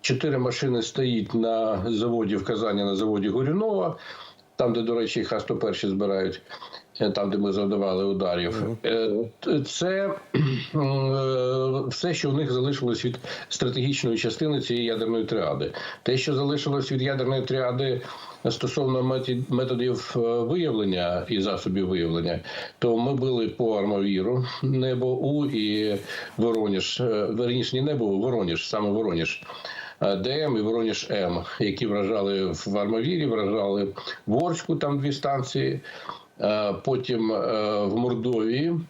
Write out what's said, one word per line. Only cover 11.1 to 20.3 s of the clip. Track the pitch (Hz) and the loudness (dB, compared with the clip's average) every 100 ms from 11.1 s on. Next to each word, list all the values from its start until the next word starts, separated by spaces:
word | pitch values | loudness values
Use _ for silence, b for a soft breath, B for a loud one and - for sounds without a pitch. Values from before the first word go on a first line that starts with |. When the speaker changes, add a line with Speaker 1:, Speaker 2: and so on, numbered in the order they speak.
| 135 131 131 127 131 131 135 131 | 0 0 0 2 2 2 0 -2
Speaker 1:
все, | - 175 | -2 -2
що | 160 147 | 0 0
у | |
них | 139 143 | 0 0
залишилось | 127 135 139 123 110 123 | 0 0 0 0 0 -2
від | - B B B | -4 B B B
стратегічної | - 127 127 131 135 123 110 | -2 0 0 0 0 0 0
частини | 117 110 156 143 | 0 0 0 0
цієї | - 120 117 | 0 0 0
ядерної | 110 113 113 110 | 0 0 0 0
тріади. | 110 80 69 - B B B | 0 0 -2 -4 B B B
Те, | - 131 | 0 0
що | 151 135 | 0 0
залишилось | 143 147 147 139 135 | 2 0 0 -2 0
від | 131 | 0
ядерної | 131 135 127 131 | 0 0 0 0
тріади | 131 131 123 123 135 127 B B B B 117 | 0 0 0 0 0 -2 B B B B -4
стосовно | 110 127 - 131 127 | -2 -2 0 2 2
меті-, | 127 131 127 123 127 | 2 0 0 -2 0
методів, | 123 127 123 123 117 - 123 | 0 2 2 0 0 -2 0
е, | |
виявлення | 117 | 2